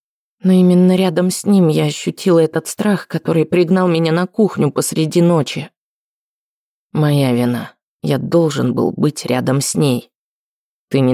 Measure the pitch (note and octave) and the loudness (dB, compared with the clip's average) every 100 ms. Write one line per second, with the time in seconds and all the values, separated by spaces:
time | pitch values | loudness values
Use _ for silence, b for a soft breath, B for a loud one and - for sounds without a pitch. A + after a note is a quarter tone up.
0 | _ _ _ _ F#3 F#3 F3+ F3+ F#3 F#3 | _ _ _ _ 2 4 4 4 4 2
1 | F#3+ E3 F#3 - - G3+ E3 D#3 D3+ C#3+ | 0 0 -2 -2 0 2 4 2 -2 -4
2 | - - F#3+ E3 D#3 D#3+ - - G#3+ F#3+ | -8 -4 2 2 2 -2 -6 -4 -2 -2
3 | - E3 - E3 D#3 F3 E3+ F#3+ F#3 E3 | -4 -8 -2 -2 0 0 2 2 0 0
4 | E3 E3 F3+ - G3+ - C#3+ - - - | 0 0 -2 0 -2 0 -4 -2 -4 -2
5 | D#3 F3 E3+ E3+ C3+ D#3 D3+ _ _ _ | -2 2 2 2 -2 -8 -12 _ _ _
6 | _ _ _ _ _ _ _ _ _ D3+ | _ _ _ _ _ _ _ _ _ -2
7 | D3+ C#3+ C3+ A#2+ B2 A#2+ - _ _ _ | 0 2 0 0 -2 -4 -8 _ _ _
8 | D#3 C#3+ C#3 E3+ D#3+ C#3+ B2+ A#2 - - | -4 -4 0 0 0 -2 -2 -2 -2 -2
9 | D3+ - - B2+ C3+ C3+ - - D3+ B2 | -4 -4 -6 -4 -2 -2 -2 -2 0 -2
10 | - _ _ _ _ _ _ _ _ C3+ | -6 _ _ _ _ _ _ _ _ 0
11 | B2+ | 2